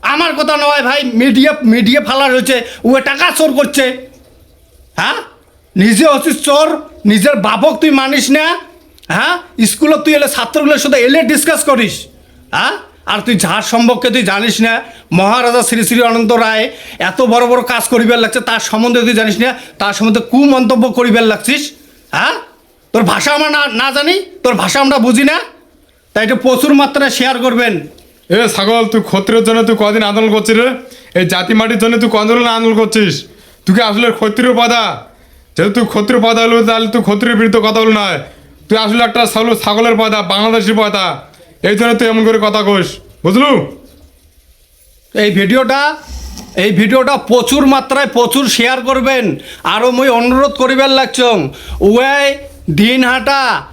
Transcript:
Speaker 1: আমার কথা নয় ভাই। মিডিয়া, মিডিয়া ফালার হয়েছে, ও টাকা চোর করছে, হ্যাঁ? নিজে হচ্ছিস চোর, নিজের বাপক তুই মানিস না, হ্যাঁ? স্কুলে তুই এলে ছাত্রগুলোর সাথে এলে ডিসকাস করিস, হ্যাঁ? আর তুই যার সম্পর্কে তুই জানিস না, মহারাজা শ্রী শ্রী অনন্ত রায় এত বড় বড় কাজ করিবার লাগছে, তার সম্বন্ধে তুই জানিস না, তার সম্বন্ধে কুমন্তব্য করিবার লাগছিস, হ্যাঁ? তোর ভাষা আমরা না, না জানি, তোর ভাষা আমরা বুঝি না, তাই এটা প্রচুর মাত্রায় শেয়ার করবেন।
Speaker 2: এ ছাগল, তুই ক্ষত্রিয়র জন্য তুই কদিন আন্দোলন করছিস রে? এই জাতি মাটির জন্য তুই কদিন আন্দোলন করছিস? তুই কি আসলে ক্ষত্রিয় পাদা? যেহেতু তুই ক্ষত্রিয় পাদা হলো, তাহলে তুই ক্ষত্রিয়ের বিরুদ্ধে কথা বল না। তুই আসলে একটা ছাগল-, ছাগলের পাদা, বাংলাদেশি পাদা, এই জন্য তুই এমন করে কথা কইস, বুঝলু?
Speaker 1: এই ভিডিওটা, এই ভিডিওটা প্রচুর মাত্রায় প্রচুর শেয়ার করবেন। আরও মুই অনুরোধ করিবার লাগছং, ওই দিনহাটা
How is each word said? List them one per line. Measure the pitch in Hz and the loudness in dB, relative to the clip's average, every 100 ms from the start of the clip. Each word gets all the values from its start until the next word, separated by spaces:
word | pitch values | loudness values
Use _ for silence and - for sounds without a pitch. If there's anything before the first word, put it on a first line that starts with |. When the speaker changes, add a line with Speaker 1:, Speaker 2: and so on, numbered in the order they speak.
Speaker 1:
আমার | 208 294 339 | -2 -2 -2
কথা | 294 302 294 | -2 -2 0
নয় | 294 294 | 0 0
ভাই। | 247 285 | 0 -2
মিডিয়া, | 254 226 262 233 285 302 | -2 0 2 4 2 2
মিডিয়া | 240 226 214 277 | 2 2 2 0
ফালার | - 262 277 | 0 0 2
হয়েছে, | 254 240 254 233 - | 0 0 -4 -4 -6
ও | 226 269 | 0 0
টাকা | 269 277 349 - | 0 -2 -2 0
চোর | 311 | 0
করছে, | 262 277 277 262 254 - - _ _ _ _ _ _ _ - | 2 0 0 -2 -4 -14 -20 _ _ _ _ _ _ _ -6
হ্যাঁ? | 202 359 - _ _ _ _ 185 | -4 -4 -10 _ _ _ _ 0
নিজে | 202 214 320 | 2 4 2
হচ্ছিস | 277 311 254 | 2 0 -4
চোর, | - 285 311 311 - - 208 | 0 2 2 -2 -8 -4 0
নিজের | 214 226 277 | 2 2 0
বাপক | 202 214 285 302 | -2 0 0 2
তুই | 311 | 2
মানিস | 269 269 285 240 | 2 0 -2 0
না, | 277 311 349 - - _ - - | 0 0 -4 -8 -20 _ -20 -6
হ্যাঁ? | 165 277 359 - - 226 | -4 -2 -4 -8 -2 -2
স্কুলে | - 302 311 | 0 2 2
তুই | 311 | 2
এলে | 302 285 | 0 0
ছাত্রগুলোর | - 233 311 285 294 | -4 -4 -2 0 0
সাথে | 285 262 | 2 2
এলে | 240 294 | 2 2
ডিসকাস | 247 294 - 311 | 2 0 0 -2
করিস, | - 254 208 - - - _ - _ | 0 0 0 -6 -16 -20 _ -20 _
হ্যাঁ? | 143 233 403 - _ - | -4 -4 -6 -14 _ -8
আর | 208 | -6
তুই | 208 | -2
যার | 214 175 196 | -2 0 -2
সম্পর্কে | - 233 240 247 254 | -2 0 0 0 0
তুই | 247 | 0
জানিস | 196 196 226 208 | 0 -2 -2 0
না, | 226 226 - - _ | 0 -2 -6 -20 _
মহারাজা | 170 196 240 240 240 | 0 2 2 2 0
শ্রী | 220 233 | 0 -2
শ্রী | 196 240 | 0 2
অনন্ত | 233 226 220 | 2 0 2
রায় | 233 226 220 240 - - - | 2 2 0 -4 -8 -20 -6
এত | 180 185 | -6 0
বড় | 254 233 240 | 2 2 2
বড় | 247 | 0
কাজ | 233 240 233 | 0 -4 0
করিবার | 247 233 240 | 0 2 2
লাগছে, | 220 247 | 0 -2
তার | 233 226 | -4 -4
সম্বন্ধে | - 220 240 240 | -2 -2 0 2
তুই | 226 | 2
জানিস | 220 214 190 | 0 0 0
না, | 247 247 - - | -2 -4 -14 -4
তার | 196 | -4
সম্বন্ধে | 202 220 220 | 0 0 0
কুমন্তব্য | 226 254 285 262 233 247 247 | 0 2 4 2 2 2 0
করিবার | 233 240 226 | 0 2 2
লাগছিস, | 226 208 - 285 294 - - _ _ | 2 0 -2 -4 -6 -16 -20 _ _
হ্যাঁ? | 147 247 453 - _ _ _ _ | -4 -4 -4 -12 _ _ _ _
তোর | 226 | -2
ভাষা | 196 202 294 | 0 0 -2
আমরা | 294 302 | 0 0
না, | 294 285 | 0 -2
না | 220 269 | -2 -2
জানি, | 269 294 381 370 - | -2 -2 -2 -4 -4
তোর | 254 | -2
ভাষা | 220 190 277 | -2 -2 0
আমরা | 269 277 | 2 2
বুঝি | 233 233 | 2 2
না, | 285 330 453 - _ _ _ _ _ | 2 0 -6 -18 _ _ _ _ _
তাই | 208 | -4
এটা | 220 | -2
প্রচুর | 254 262 254 294 | 0 0 0 2
মাত্রায় | 277 277 285 277 | 2 2 0 -2
শেয়ার | - 254 254 | -2 -4 -2
করবেন। | 254 233 240 180 - - - _ _ | -2 0 -2 -2 -8 -20 -20 _ _
Speaker 2:
এ | 185 233 - | 0 0 0
ছাগল, | 202 233 | 0 0
তুই | 220 226 | 0 -2
ক্ষত্রিয়র | - 196 196 226 | -2 -4 0 0
জন্য | 208 226 | 2 2
তুই | 226 214 | 0 2
কদিন | 208 214 | 0 0
আন্দোলন | 214 208 220 | 0 0 2
করছিস | 214 214 226 | 0 0 0
রে? | 247 254 - - - | 0 -2 -12 -20 -6
এই | 175 180 | -2 0
জাতি | 180 180 | -2 0
মাটির | 220 226 226 | 0 2 0
জন্য | 226 233 | 0 2
তুই | 214 | 0
কদিন | 214 214 233 240 | 0 2 0 0
আন্দোলন | 226 226 214 | 0 0 2
করছিস? | 214 214 202 143 - - - _ - | 0 2 0 -2 -10 -20 -20 _ 0
তুই | |
কি | 190 | 2
আসলে | 226 208 240 | 2 0 0
ক্ষত্রিয় | 226 220 214 247 | 0 -2 0 0
পাদা? | 240 240 233 208 120 - - _ - _ - | 2 2 0 -2 -6 -14 -20 _ -20 _ -2
যেহেতু | 190 | 0
তুই | 208 226 | 0 -2
ক্ষত্রিয় | 214 208 254 | -2 0 0
পাদা | 226 226 | 2 2
হলো, | 226 233 | 2 2
তাহলে | 220 226 226 | 2 0 0
তুই | 226 | -2
ক্ষত্রিয়ের | 190 202 240 226 | 0 0 0 2
বিরুদ্ধে | 226 226 | 2 2
কথা | 220 220 | 0 0
বল | 220 | 2
না। | 214 196 160 - - - - - | 0 -2 -6 -8 -20 -20 -20 -4
তুই | 220 | -2
আসলে | 220 233 | 0 0
একটা | 233 233 226 | 0 0 -2
ছাগল-, | 220 226 220 | 0 0 0
ছাগলের | - 208 233 220 | -2 0 0 2
পাদা, | 220 214 | 0 -2
বাংলাদেশি | 185 196 220 226 202 | -2 -2 0 0 0
পাদা, | 220 214 202 185 143 - - - - | 0 0 -2 -4 -6 -14 -20 -20 -6
এই | 175 208 | -2 0
জন্য | 233 | 0
তুই | 233 233 | 2 2
এমন | 220 | 2
করে | 220 226 | 2 2
কথা | 214 214 | 0 0
কইস, | 202 202 170 - - - | 0 0 -2 -8 -20 -6
বুঝলু? | 165 202 285 240 - - - _ - _ _ _ _ _ _ _ _ _ _ | -2 2 2 0 -2 -12 -20 _ -20 _ _ _ _ _ _ _ _ _ _
Speaker 1:
এই | 214 208 | -2 0
ভিডিওটা, | 190 196 247 254 269 294 311 - - - - - - | 2 2 0 2 0 0 -4 -12 -16 -14 -18 -12 -2
এই | 196 | 0
ভিডিওটা | 180 220 262 254 - | 2 2 2 2 -2
প্রচুর | - 247 240 277 277 | 0 0 2 2 2
মাত্রায় | 277 262 269 277 | 2 0 -2 -2
প্রচুর | 240 240 247 262 | 0 0 0 -2
শেয়ার | - 233 262 | 0 0 0
করবেন। | 240 269 254 254 214 131 - - | -2 -2 0 0 -2 -6 -12 -8
আরও | - 202 247 | -4 0 0
মুই | 247 269 | 2 2
অনুরোধ | 233 240 254 285 | 2 2 2 0
করিবার | 277 262 262 269 | 0 -2 2 2
লাগছং, | 269 262 - 247 214 135 - - - | 2 0 0 0 0 -2 -8 -14 0
ওই | 202 226 269 285 277 277 - - - | 2 2 2 0 -2 -4 -12 -14 -6
দিনহাটা | 151 214 262 247 254 226 277 254 175 143 | 0 2 2 0 0 -2 -2 -2 -4 -6